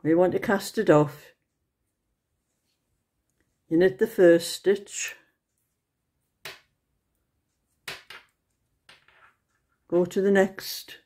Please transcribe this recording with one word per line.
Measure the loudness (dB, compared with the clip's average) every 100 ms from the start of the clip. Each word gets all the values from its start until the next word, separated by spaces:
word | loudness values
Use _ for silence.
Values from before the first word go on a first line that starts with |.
| 0
We |
want | 0 0
to | -2
cast | -2 -4 -4 -4
it | 2
off. | 2 2 -6 -20 _ _ _ _ _ _ _ _ _ _ _ _ _ _ _ _ _ _ _ _ _ _ _ _
You | 0
knit | 0 0
the | -6
first | 4 6 6 2
stitch, | -6 -2 -2 -6 -12 -12 -14 _ _ _ _ _ _ _ _ _ _ _ _ -20 -20 _ _ _ _ _ _ _ _ _ _ _ _ -20 -20 _ -20 _ _ _ _ _ _ _ _ _ _ _ _ _ _ _ _ _
go | -2 -2
to | -2
the | 2
next | 2 2 -2 -14 -14 -16 -20